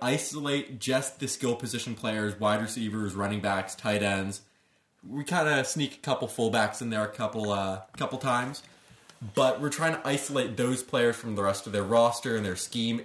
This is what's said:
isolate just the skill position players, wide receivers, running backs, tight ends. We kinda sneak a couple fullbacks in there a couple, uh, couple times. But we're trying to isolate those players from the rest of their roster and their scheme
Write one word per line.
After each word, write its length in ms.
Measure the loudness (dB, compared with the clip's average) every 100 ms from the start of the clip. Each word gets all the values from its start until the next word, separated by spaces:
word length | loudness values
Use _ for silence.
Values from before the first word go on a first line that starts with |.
isolate 800 | 0 0 -2 -4 -2 -2 -4 -6
just 400 | 0 0 -2 -6
the 80 | -6
skill 260 | -2 -2
position 400 | -2 -4 -6 -6
players, 440 | -6 -2 0 -2 0
wide 220 | 2 2
receivers, 540 | 0 -4 -4 -2 -2
running 260 | -2 -2 0
backs, 360 | 0 0 -2 -4
tight 260 | 0 2
ends. 400 | 2 0 -2 -6 -14 _ _ _ _ _ -10
We 160 | -8
kinda 400 | 0 2 4 4
sneak 300 | 2 0 -2
a 60 | -4
couple 280 | -2 0 0
fullbacks 540 | 0 2 4 2 0
in 80 | -2
there 140 | -2
a 40 | -2
couple, 440 | -2 -4 -2 0
uh, 300 | 0 0 -4 -10 -4
couple 220 | -4 -2
times. 440 | 0 0 -2 -8 -16 -20 -20 -20 -20 -14 -4
But 260 | 4 4 4
we're 100 | -2
trying 240 | 0 0
to 120 | 0 0
isolate 500 | -2 0 0 0 0
those 260 | 0 0
players 340 | 0 2 4 2
from 200 | -2 0
the 60 |
rest 220 | 2 0 -2
of 60 |
their 120 | -2
roster 520 | 4 6 6 4 0 0
and 80 |
their 120 | 0 -2
scheme 440 | -4 -2 0 0